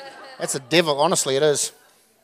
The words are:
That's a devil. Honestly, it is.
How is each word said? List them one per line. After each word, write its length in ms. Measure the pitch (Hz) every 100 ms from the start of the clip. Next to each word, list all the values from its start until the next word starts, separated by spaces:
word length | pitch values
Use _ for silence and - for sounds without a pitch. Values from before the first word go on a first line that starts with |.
| - - - -
That's 160 | 170 143
a 40 |
devil. 400 | 127 156 160 143
Honestly, 360 | 156 180 147 135
it 80 |
is. 260 | 151 139 - - _ _ _ _